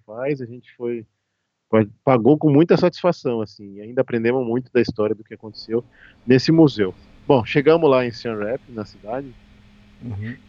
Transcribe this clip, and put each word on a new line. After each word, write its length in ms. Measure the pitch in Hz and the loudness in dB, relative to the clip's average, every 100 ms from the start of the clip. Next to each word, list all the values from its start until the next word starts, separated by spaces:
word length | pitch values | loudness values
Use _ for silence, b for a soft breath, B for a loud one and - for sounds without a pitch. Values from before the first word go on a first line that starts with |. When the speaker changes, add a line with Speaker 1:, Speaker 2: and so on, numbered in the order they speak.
| - | -10
Speaker 1:
faz. 360 | 110 135 143 | -10 -8 -8
A 40 | 120 | -10
gente 260 | 123 - - | -16 -20 -12
foi, 300 | 120 120 110 _ _ _ _ _ _ | -8 -8 -12 _ _ _ _ _ _
pa-, 160 | 110 104 - | 0 0 -2
pagou 340 | - 131 110 151 | 0 2 4 2
com 120 | 160 | 4
muita 240 | 139 170 185 | 4 4 4
satisfação, 640 | 180 - 180 170 143 117 | 2 0 -4 -2 -4 -6
assim, 340 | 104 - 101 98 | -6 -12 -20 -18
e 60 | |
ainda 200 | 107 127 | -10 -6
aprendemos 440 | 131 120 113 131 120 | -4 -2 -2 -2 -2
muito 260 | 120 127 | -6 -2
da 80 | 123 | -2
história 340 | 113 - 107 107 | -2 -2 -4 -4
do 80 | |
que 100 | 107 | -12
aconteceu 500 | 110 110 - - 113 - b b b - | -20 -20 -20 -8 -6 -8 b b b 2
nesse 240 | 127 - | 2 4
museu. 420 | 160 156 110 95 - - - - | 6 4 4 -4 -4 -18 -8 2
Bom, 200 | 139 110 | 2 2
chegamos 440 | 151 139 165 156 | 0 4 4 4
lá 160 | 131 123 | 2 0
em 60 | |
Siem 260 | 110 120 107 | -6 -8 -6
Reap, 240 | 104 131 - | -6 -8 -10
na 140 | 117 104 | -12 -12
cidade, 420 | 98 101 123 139 117 _ _ _ _ _ - | -14 -12 -12 -12 -18 _ _ _ _ _ -20
Speaker 2:
Uhum. 320 | 120 101 107 123 | -14 -12 -12 -12